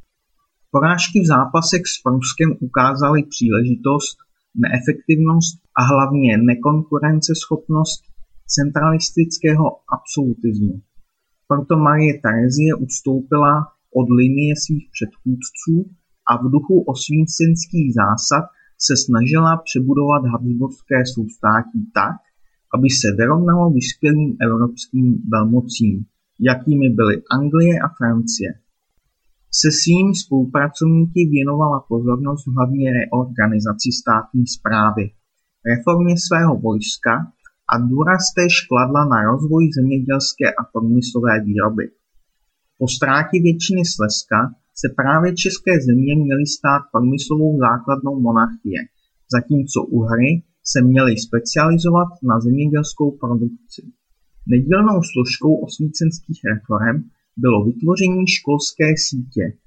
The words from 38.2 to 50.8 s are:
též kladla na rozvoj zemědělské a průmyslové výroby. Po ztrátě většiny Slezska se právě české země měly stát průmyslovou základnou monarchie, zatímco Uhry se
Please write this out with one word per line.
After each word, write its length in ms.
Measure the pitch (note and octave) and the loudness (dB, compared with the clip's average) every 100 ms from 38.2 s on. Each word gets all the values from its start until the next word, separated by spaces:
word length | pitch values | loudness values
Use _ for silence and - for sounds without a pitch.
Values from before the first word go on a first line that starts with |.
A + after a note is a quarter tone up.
| - - | -2 0
též 240 | F3 F3 | 0 0
kladla 440 | - B2 B2+ D3 | 0 0 2 0
na 180 | D3 A2+ | 2 2
rozvoj 480 | G#2+ B2+ D3+ D#3+ D#3+ | 2 0 2 2 2
zemědělské 720 | C3+ C3 C3+ C3 C3+ - - C#3 - | 2 0 0 0 -2 -4 -2 -2 -2
a 20 | A#2+ | -6
průmyslové 680 | A2 A2+ B2 A#2+ B2 A#2+ A2 | -4 0 0 0 -2 0 0
výroby. 440 | G#2 G2+ G#2+ A2 - - _ _ _ _ _ _ _ _ | 0 0 0 -2 -6 -12 _ _ _ _ _ _ _ _
Po 100 | B2 | -6
ztrátě 480 | - C#3 C#3 D#3+ F#3 | -2 0 0 0 2
většiny 400 | E3+ E3 - F#3 | 2 0 -2 -2
Slezska 540 | E3+ - G#2+ - - A2 A#2+ - _ | -2 -2 -4 -4 -2 -2 -2 -6 _
se 140 | - - - | -12 -8 -4
právě 380 | C3+ D#3+ F3+ | 0 2 0
české 460 | F3 F#3+ F#3 F#3 E3 | -2 -4 -4 0 0
země 360 | B2 B2 C#3 D3+ | 2 2 2 0
měly 300 | C#3+ C#3 C#3+ | 0 0 -2
stát 360 | - C#3+ C#3 - | -2 0 0 0
průmyslovou 680 | A2+ B2 C#3+ - D#3 D#3 D3 | 0 0 0 -2 0 0 2
základnou 600 | A#2+ A#2+ C#3 C3+ C3+ C#3 | 0 0 -2 -4 -4 -2
monarchie, 600 | A#2 A2+ A#2 A#2 G2+ F2+ - _ _ _ _ | 0 2 0 -4 -8 -8 -10 _ _ _ _
zatímco 480 | A#2+ - C#3+ C3+ B2 | -4 0 -2 0 -4
Uhry 600 | - A#2 A2 A#2 C3+ E3+ - _ | -2 -2 0 2 2 0 -4 _
se 180 | - C3 | -4 2